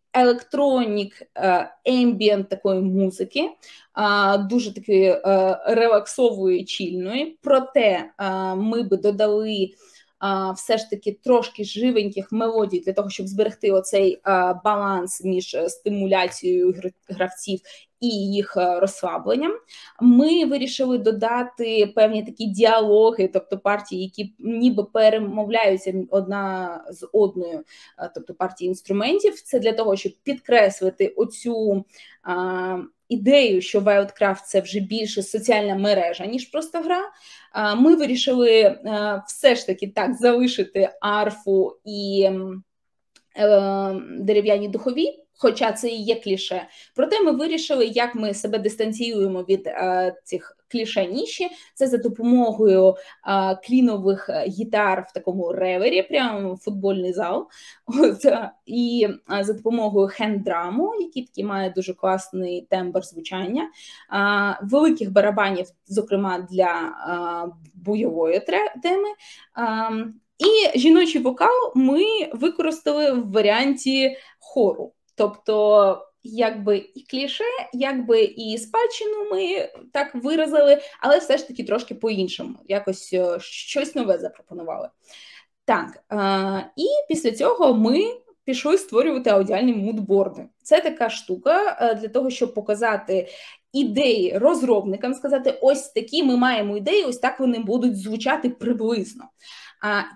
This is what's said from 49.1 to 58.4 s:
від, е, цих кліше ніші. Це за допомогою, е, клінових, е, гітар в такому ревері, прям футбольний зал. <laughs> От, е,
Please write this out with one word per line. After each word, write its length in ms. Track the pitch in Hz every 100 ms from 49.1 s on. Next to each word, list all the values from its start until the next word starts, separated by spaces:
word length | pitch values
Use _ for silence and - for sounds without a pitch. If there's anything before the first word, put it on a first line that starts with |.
| 214 196 185
від, 240 | 180 190 -
е, 480 | - 185 185 185 180
цих 340 | - 185 - _ _
кліше 380 | 240 220 208 180
ніші. 420 | 240 453 - 349 - -
Це 120 | - 262
за 120 | 240
допомогою, 960 | 233 226 240 247 233 214 214 190 190 185 - - -
е, 300 | 196 190 190 -
клінових, 600 | 254 240 208 190 190 -
е, 160 | 156 196
гітар 580 | 190 220 214 202 190 -
в 40 |
такому 400 | 196 190 185 170
ревері, 500 | 185 185 180 233 359
прям 540 | - 285 247 208 190 190
футбольний 560 | - 196 196 196 180
зал. 360 | 175 170 233 - - -
<laughs> 180 | - -
От, 380 | 254 403 196
е, 260 | 269 226